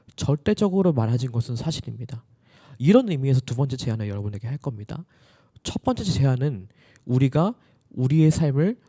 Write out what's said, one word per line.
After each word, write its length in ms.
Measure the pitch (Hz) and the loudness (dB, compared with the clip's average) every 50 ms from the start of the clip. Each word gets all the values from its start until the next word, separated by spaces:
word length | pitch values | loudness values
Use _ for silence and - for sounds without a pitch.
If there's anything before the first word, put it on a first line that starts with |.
| _ _ _ | _ _ _
절대적으로 760 | - - - 139 151 - - 214 - 214 202 180 196 190 180 156 | -6 -2 -2 -2 0 0 0 0 2 2 0 2 2 2 2 2
많아진 380 | 127 110 110 120 120 123 131 | 2 2 2 0 0 -2 -2
것은 260 | 113 117 120 - 123 | -2 -4 -4 -2 -4
사실입니다. 680 | 113 - 160 156 - - - 113 113 120 - - 117 - _ _ _ _ _ _ _ _ - - - | -6 -4 -4 -6 -6 -8 -10 -12 -12 -12 -12 -12 -14 -14 _ _ _ _ _ _ _ _ -20 -8 0
이런 320 | 120 147 208 247 262 214 | 4 6 6 6 6 4
의미에서 300 | 175 139 131 135 135 127 | 0 0 0 2 2 2
두 140 | - - 123 | 2 0 -2
번째 220 | 117 143 131 123 | -2 -2 -2 -2
제안을 320 | 123 - 120 110 110 107 104 | -4 -4 -4 -4 -4 -4 -6
여러분에게 400 | 98 101 101 104 101 98 113 117 | -6 -6 -6 -6 -8 -8 -8 -8
할 100 | 135 147 | -8 -8
겁니다. 460 | - 151 117 101 104 - - - 175 - _ _ _ _ _ _ _ _ _ _ - | -6 -8 -8 -8 -10 -14 -14 -14 -14 -16 _ _ _ _ _ _ _ _ _ _ -10
첫 200 | - - - - | -8 -8 -6 -4
번째 200 | - 254 - - | -4 -4 -2 -2
제안은 640 | 196 - - 135 135 127 123 131 151 135 95 92 - _ _ _ _ _ _ - | -2 0 2 2 2 2 0 -2 -4 -6 -6 -12 -16 _ _ _ _ _ _ -6
우리가 500 | - 123 127 135 131 127 147 165 202 247 - _ _ _ _ _ _ | -2 0 2 2 2 2 2 0 0 -2 -6 _ _ _ _ _ _
우리의 400 | - - 127 127 143 160 156 156 | -6 -2 0 2 4 4 6 4
삶을 480 | 156 - 165 147 131 139 156 196 247 - _ | 4 4 2 0 2 2 0 0 -2 -4 _